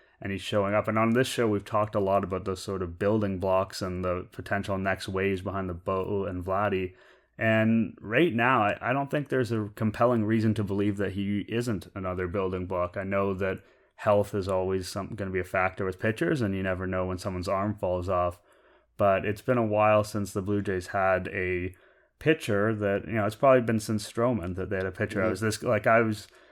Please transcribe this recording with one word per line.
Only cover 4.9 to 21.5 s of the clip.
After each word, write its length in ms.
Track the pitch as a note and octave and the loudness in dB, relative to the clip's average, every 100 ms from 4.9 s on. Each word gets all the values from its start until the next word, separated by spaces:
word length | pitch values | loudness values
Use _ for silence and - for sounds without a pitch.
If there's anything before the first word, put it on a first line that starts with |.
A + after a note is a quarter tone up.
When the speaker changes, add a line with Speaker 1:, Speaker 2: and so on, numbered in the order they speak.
| F#2 - | -2 -4
Speaker 1:
waves 320 | F#2+ G2 F#2+ | 0 0 0
behind 260 | G2 F#2+ F#2 | -2 -4 -6
the 60 | |
Bo 520 | F2 - F#2+ F2+ G2+ F#2+ | -6 -4 -2 -2 -2 -4
and 200 | F2+ F2+ | -4 -4
Vladdy. 480 | F#2+ G#2 F#2+ F2+ - - - _ - | 0 0 0 -4 -8 -20 -20 _ -2
And 560 | A2+ A2 A2 A2+ G#2+ - | 2 4 4 4 2 -4
right 320 | - A#2 E3+ | -2 2 2
now, 300 | A2+ B2 B2+ | 2 2 4
I, 140 | G#2 - | 2 0
I 100 | A2+ | -2
don't 180 | C3+ C3+ | -2 -2
think 200 | D3+ C#3 | -4 -2
there's 240 | C3 A#2 | 0 0
a 160 | A2+ G#2 - | -2 -4 -2
compelling 500 | A2 - A#2+ A#2+ G#2 | -2 2 2 4 2
reason 280 | A2+ A2 G#2+ | 2 2 2
to 80 | |
believe 340 | G2 G2+ G#2 G2+ | 0 0 0 0
that 160 | F#2+ | -2
he 320 | F#2 G2+ G2+ - | -2 -2 -2 -2
isn't 400 | A2+ B2 G2 - G2+ | -4 -2 -4 -6 -8
another 320 | F#2+ F2+ F2+ | -6 -4 -2
building 380 | G2 F#2+ F#2 F2+ | -2 -2 -2 -4
block. 320 | F2+ F2+ G2+ | -2 -2 -4
I 80 | F#2+ | -2
know 280 | G2 G2 F#2+ | 0 0 0
that 240 | F#2+ F#2+ - _ _ - | -2 -4 -10 _ _ -4
health 400 | A2 G#2 G2+ G#2 | 2 4 4 -2
is 140 | F#2+ | -2
always 400 | F#2 F#2 F#2+ F#2 | 0 0 -2 -4
some, 260 | G2+ F#2+ G#2 | -8 -8 -6
gonna 160 | F#2+ | -4
be 80 | F#2 | -4
a 60 | F2+ | -2
factor 400 | F#2+ F#2 - F#2+ | 0 0 -2 -4
with 160 | F2+ | -2
pitchers, 400 | A2 A2 E3 D#3 | -2 0 0 0
and 120 | G#2+ | 0
you 80 | F#2+ | -2
never 220 | F#2+ F#2 F#2 | -2 -2 -2
know 200 | F#2 F#2 | -2 -2
when 120 | F2+ | -4
someone's 300 | G#2 F#2 F2+ | -4 -4 -2
arm 280 | F#2+ G#2 G#2 | -2 -2 -2
falls 340 | F#2+ F2+ F2 | -2 -2 0
off. 300 | F2+ F2 - _ _ _ _ _ - | 0 0 -2 _ _ _ _ _ 2
But 260 | G2+ F#2+ | 4 4
it's 180 | G2+ G#2 | 2 -2
been 160 | - B2 | 0 0
a 80 | A2 | 2
while 380 | G#2 G#2+ G#2+ | 4 6 6
since 300 | G#2 G#2+ G2 | 4 -2 -4
the 80 | G#2 | -4
Blue 200 | F#2+ G2+ | -2 -2
Jays 260 | G2+ F#2 F2 | 0 -4 -2
had 420 | G2+ F#2+ F#2 F2+ | 0 2 2 0
a 440 | G2 F#2 | -4 -2